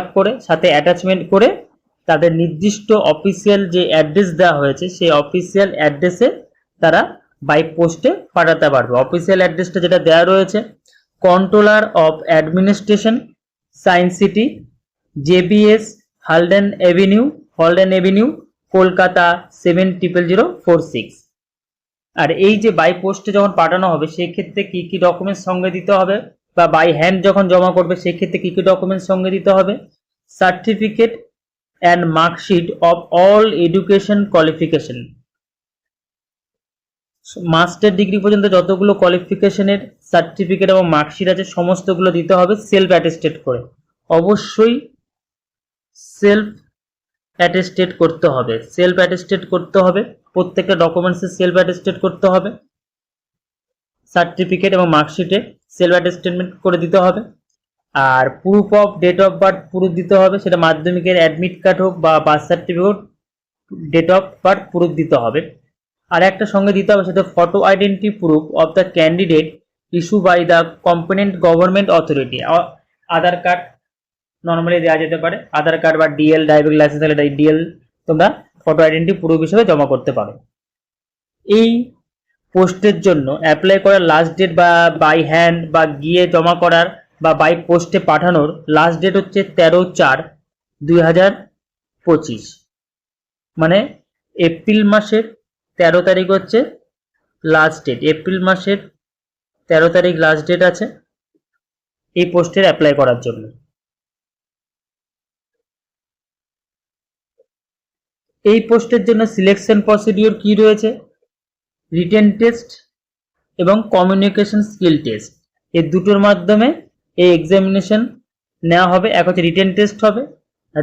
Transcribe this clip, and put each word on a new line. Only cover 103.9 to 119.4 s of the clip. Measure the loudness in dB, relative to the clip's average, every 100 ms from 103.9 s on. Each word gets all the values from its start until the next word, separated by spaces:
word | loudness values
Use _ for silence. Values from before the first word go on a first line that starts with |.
| _ _ _ _ _ _ _ _ _ _ _ _ _ _ _ _ _ _ _ _ _ _ _ _ _ _ _ _ _ _ _ _ _ _ _ _ _ _ _ _ _ _ _ _ _
এই | 0 0 2
পোস্টের | 0 0 -2 0
জন্য | 0 0
সিলেকশন | 0 0 0 0 0 2
প্রসিডিওর | 0 0 0 0 0
কী | -2 2
রয়েছে, | 4 2 -2 -6 _ _ _ _ _ _ _ _ _
রিটেন | -4 0 2 2 2
টেস্ট | 0 0 -10 -20 _ _ _ _ _ _ _ -4
এবং | 0 0 0
কমিউনিকেশন | 0 0 0 0 0 -2 -2 -4
স্কিল | -2 -2 -2 -4
টেস্ট, | -10 -12 _ _ _ _
এই | -4 -2
দুটোর | -2 0 2 2
মাধ্যমে | 2 2 2 2 -2 -12 _ _ 0
এই | 2 2
এক্সামিনেশন | 2 0 2 -2 0 -2 -2 -10 _ _ _ _
নেওয়া | 0 2 2
হবে। | 2 0 0
এক | 0
হচ্ছে | 0